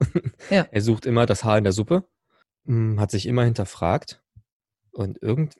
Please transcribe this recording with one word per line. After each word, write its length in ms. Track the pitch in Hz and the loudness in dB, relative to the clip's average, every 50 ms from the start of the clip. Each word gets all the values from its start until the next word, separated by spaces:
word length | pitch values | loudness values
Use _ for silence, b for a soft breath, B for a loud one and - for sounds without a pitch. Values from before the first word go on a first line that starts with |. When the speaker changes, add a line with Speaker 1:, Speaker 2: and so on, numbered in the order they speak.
Speaker 1:
<laughs> 480 | 123 - - 175 - 120 - - - - | -4 -2 -2 -4 -4 -6 -10 -12 -4 0
Speaker 2:
Ja. 180 | 202 190 160 - | 0 0 0 0
Speaker 1:
Er 100 | - 104 | -2 -2
sucht 240 | 107 117 113 104 - | 0 0 0 0 0
immer 200 | 127 117 117 120 | 0 2 2 2
das 200 | 117 104 - - | 2 0 0 2
Haar 120 | 110 107 | 2 2
in 60 | 107 104 | 4 4
der 80 | 98 | 2
Suppe, 320 | 92 107 107 - 170 196 - _ _ _ _ _ _ _ _ _ _ _ _ | 2 0 0 0 0 0 0 _ _ _ _ _ _ _ _ _ _ _ _
hm, 340 | - 120 113 113 110 107 104 | -2 -2 0 0 0 0 0
hat 120 | 104 - | 0 -2
sich 160 | - 98 107 | -2 -4 -2
immer 180 | 123 123 123 120 | -2 0 2 2
hinterfragt. 760 | 117 117 - 95 - - - - 85 107 - - - - _ _ _ _ - _ _ _ _ _ _ _ _ _ _ | 2 2 0 -4 -6 -6 -2 0 0 0 0 -4 -8 -20 _ _ _ _ -20 _ _ _ _ _ _ _ _ _ _
Und 300 | - - 101 98 101 - | -8 -8 -6 -6 -8 -6
irgend-, 340 | - 107 117 151 156 147 - | -4 -2 -2 -2 -2 -4 -6